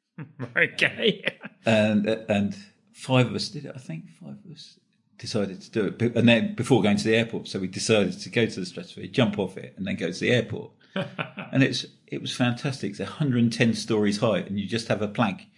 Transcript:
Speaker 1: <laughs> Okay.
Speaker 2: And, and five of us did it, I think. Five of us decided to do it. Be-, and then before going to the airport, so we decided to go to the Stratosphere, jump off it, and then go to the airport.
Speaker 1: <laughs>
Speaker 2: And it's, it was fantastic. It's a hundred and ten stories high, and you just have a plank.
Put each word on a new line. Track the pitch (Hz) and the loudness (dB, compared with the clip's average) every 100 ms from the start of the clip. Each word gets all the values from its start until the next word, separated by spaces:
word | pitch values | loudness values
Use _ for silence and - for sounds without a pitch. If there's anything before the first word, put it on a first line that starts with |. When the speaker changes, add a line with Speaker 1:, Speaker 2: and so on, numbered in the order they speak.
| _ - | _ -18
Speaker 1:
<laughs> | 147 - 123 - | -16 -12 -4 0
Okay. | 165 - 160 - 226 - - - - _ - | 0 2 -2 0 0 0 -4 -8 -12 _ 2
Speaker 2:
And, | 110 107 107 104 | 4 4 4 2
and | 110 - 101 101 - - _ _ | 0 0 0 0 -4 -14 _ _
five | - - 131 117 | -14 0 4 4
of | 101 | 0
us | - | -6
did | 151 - | -8 -12
it, | - | -14
I | |
think. | - 160 - - | -12 -14 -14 -20
Five | 156 139 196 | -18 -18 -18
of | |
us | 151 - _ _ _ _ - | -20 -20 _ _ _ _ -16
decided | - 110 95 92 | -6 -2 -2 -6
to | - | -8
do | 117 92 | -2 -2
it. | - | 0
Be-, | 113 117 | 0 4
and | 117 | 6
then | 117 104 - | 6 4 -2
before | 117 120 | 4 4
going | 101 101 | 6 4
to | |
the | 110 110 | 4 2
airport, | 113 92 - | 2 -4 -8
so | - | -6
we | 95 | -6
decided | 101 - 107 92 90 | -4 2 4 4 -2
to | - | -4
go | 117 110 | 0 0
to | - | 0
the | 90 | -8
Stratosphere, | - 90 - 95 | -10 -14 -14 -6
jump | - 113 104 | 0 2 2
off | 92 - | -4 -6
it, | - - | -14 -10
and | 95 | -6
then | 95 | -4
go | 87 | -4
to | 90 | -2
the | 98 | 0
airport. | 120 - - - _ _ 190 | 2 0 -6 -10 _ _ -8
Speaker 1:
<laughs> | - - - - - | -6 -8 -10 -10 -4
Speaker 2:
And | 139 | 2
it's, | 139 123 - - - | 2 0 -8 -16 -12
it | 147 | -10
was | 127 - | -8 -2
fantastic. | 123 117 143 127 101 | -2 -2 -4 -6 -8
It's | - | -8
a | 98 | -8
hundred | - 151 120 | -4 0 4
and | 117 | 2
ten | - 120 | 4 2
stories | 107 - 110 104 101 | 2 0 2 2 2
high, | 120 92 | 2 2
and | 92 101 | -2 -6
you | 98 | -4
just | 113 - | -4 -2
have | 107 | -2
a | 104 | -2
plank. | - 110 92 - | 0 -2 -2 -10